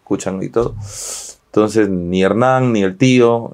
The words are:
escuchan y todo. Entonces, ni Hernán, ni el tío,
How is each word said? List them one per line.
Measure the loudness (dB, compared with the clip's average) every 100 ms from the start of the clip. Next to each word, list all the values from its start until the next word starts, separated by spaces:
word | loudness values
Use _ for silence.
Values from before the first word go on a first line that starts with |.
escuchan | -6 -6 -4 -6
y | -4
todo. | -2 -4 -6 -14 -14 -14 -14 -16 -20 _
Entonces, | 0 2 2 0
ni | 0 -2 0
Hernán, | 2 2 2 2 2
ni | 0
el | -2 0
tío, | 2 4 4 2 -4